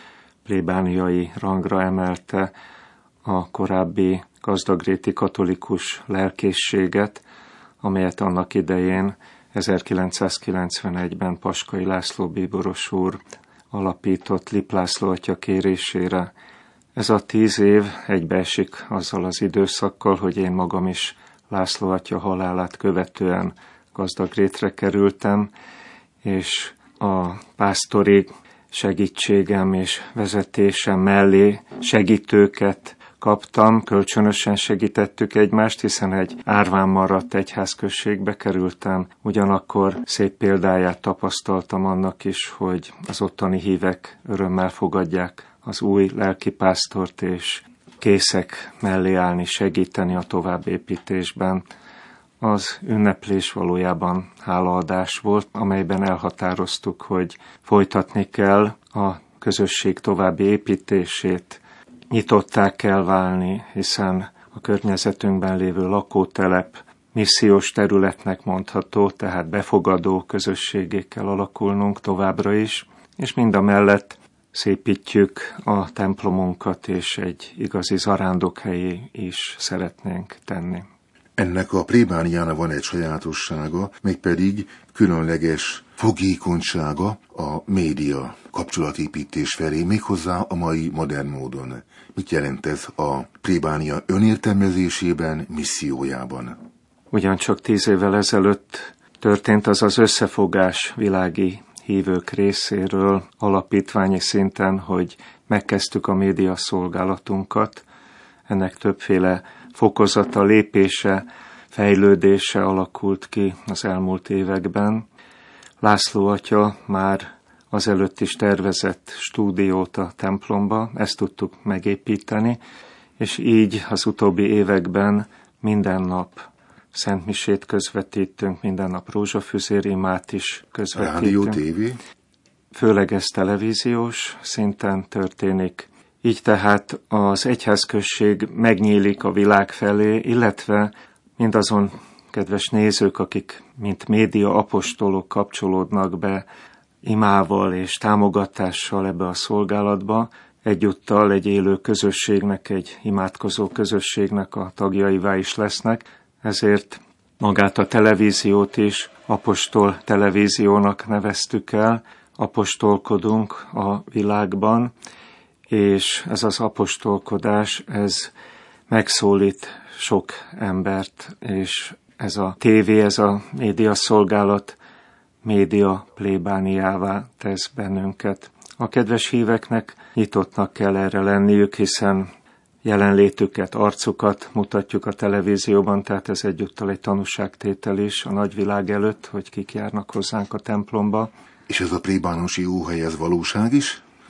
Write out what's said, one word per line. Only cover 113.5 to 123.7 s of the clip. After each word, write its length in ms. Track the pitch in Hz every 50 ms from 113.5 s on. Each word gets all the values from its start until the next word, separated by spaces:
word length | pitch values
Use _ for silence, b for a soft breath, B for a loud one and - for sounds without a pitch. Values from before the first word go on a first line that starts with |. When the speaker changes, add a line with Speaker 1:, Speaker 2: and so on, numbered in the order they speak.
| 92 - -
Speaker 1:
az 180 | 107 95 - -
elmúlt 460 | 101 92 92 95 92 92 90 - -
években. 800 | 101 95 95 95 95 95 90 95 85 101 104 104 107 113 110 - B B B B B B B B B B B B B _
László 460 | - 107 104 101 - - - 104 98
atya 500 | 101 101 98 - - 110 104 104 104 101 - -
már 520 | - 101 95 95 98 98 95 - b b b b b b b b b
azelőtt 500 | - 104 - 110 101 92 98 92 - -
is 160 | 107 98 -
tervezett 760 | - 107 101 101 92 92 98 90 - - 92 90 - _ - - -
stúdiót 800 | - - - - 107 101 90 95 98 95 92 95 92 - -
a 160 | - 95 92 -
templomba, 760 | - - 95 98 98 - - 107 101 101 98 110 110 113 113 -
ezt 220 | - 107 98 -
tudtuk 380 | - 101 95 - - 98 92 - - -
megépíteni, 960 | 104 98 92 87 101 101 - - - 107 95 - - 110 107 110 120 120 117 B B B B B B B B B B B -
és 200 | 113 107 - -
így 460 | - 120 113 110 110 98